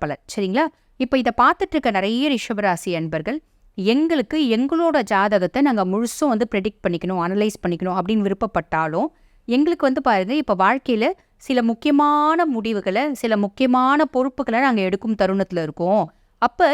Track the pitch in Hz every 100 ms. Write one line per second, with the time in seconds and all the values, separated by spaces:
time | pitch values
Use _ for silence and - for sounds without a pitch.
0 | 151 139 - - 190 220 311 - _ _
1 | 247 269 240 226 254 349 381 311 254 196
2 | 196 233 294 247 - 208 202 170 - 170
3 | 160 156 156 294 - _ _ - 190 254
4 | 320 320 214 311 269 220 269 330 339 294
5 | 214 202 202 202 180 254 285 226 185 196
6 | 233 - - 214 233 202 208 - 190 170
7 | 180 185 170 196 214 - 180 170 185 185
8 | 180 220 196 196 214 - - 160 160 165
9 | 302 - _ _ - 247 311 339 277 262
10 | 269 185 190 294 285 190 190 262 - 220
11 | 254 381 _ _ - 254 233 226 294 285
12 | 294 294 302 330 330 233 220 214 190 196
13 | 294 262 233 214 202 - 262 254 254 285
14 | 302 254 262 262 269 226 269 226 185 196
15 | 226 214 190 196 190 175 156 - 175 208
16 | 160 - _ _ 247 - 330